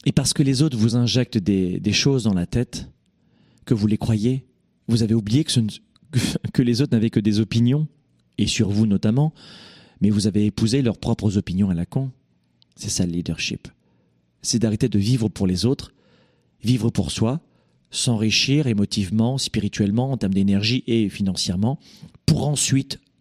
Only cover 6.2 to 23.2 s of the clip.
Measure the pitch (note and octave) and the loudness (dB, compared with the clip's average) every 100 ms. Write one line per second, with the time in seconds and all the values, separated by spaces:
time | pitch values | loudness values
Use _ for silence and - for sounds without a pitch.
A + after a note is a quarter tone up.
6.2 | - - - - A#2+ A#2 D3 A#2 A2 A2+ | -2 -4 -6 0 0 2 2 2 2 0
7.2 | G#2+ G#2 A2+ A2+ A#2+ D3 D#3 _ _ _ | 2 0 0 2 2 2 -2 _ _ _
8.2 | _ - G#2 - G2 G2+ A2 G2 G#2+ B2 | _ -4 -2 0 0 2 2 2 0 0
9.2 | D#3 - - - - - - - G2+ G#2 | 0 -4 -20 -20 -20 -20 -18 -2 0 2
10.2 | G2+ G2+ G#2 - A2+ C3+ A#2+ - - A2+ | 0 2 0 0 0 2 0 -2 -4 -2
11.2 | G#2+ G2 - F2+ G2+ E2+ F2 C3 C3+ - | 0 0 -2 -2 0 -2 -4 -4 -6 -10
12.2 | _ _ _ _ _ - G#2 - F2+ E2+ | _ _ _ _ _ -14 -8 -4 -2 -4
13.2 | E2+ E2 - - - _ _ _ _ _ | -4 -6 -6 -8 -14 _ _ _ _ _
14.2 | _ _ - A#2 A2 G#2 B2 G2+ G2+ B2+ | _ _ -4 -2 0 0 0 2 2 2
15.2 | A2 - F#2+ F2+ A2+ C#3+ - _ _ _ | 0 0 -2 0 0 -2 -6 _ _ _
16.2 | _ _ _ _ A2 B2+ A2+ - D2+ - | _ _ _ _ 0 0 0 -2 -2 0
17.2 | A2+ D3 _ _ _ _ _ - B2+ A2 | -2 -2 _ _ _ _ _ -4 -2 0
18.2 | A2 - - C#3+ C3+ G#2 G2+ A2 F2+ A2 | 2 2 2 2 2 0 0 -2 -2 0
19.2 | A2+ C3+ - A2 G2+ - G2+ A2 C3 B2 | 0 0 -4 -4 -2 0 0 0 0 -2
20.2 | G2 F#2+ G2 G2 G#2+ B2+ - A2+ G2+ - | 0 2 2 2 0 -2 0 0 0 -2
21.2 | F#2+ F2 - F2+ A2 D3 - - - - | -4 -2 -4 -2 -2 -4 -10 -20 -20 -6
22.2 | - D3+ C#3+ C#3+ - C3+ C3+ - _ _ | 0 0 0 -2 0 0 -2 -10 _ _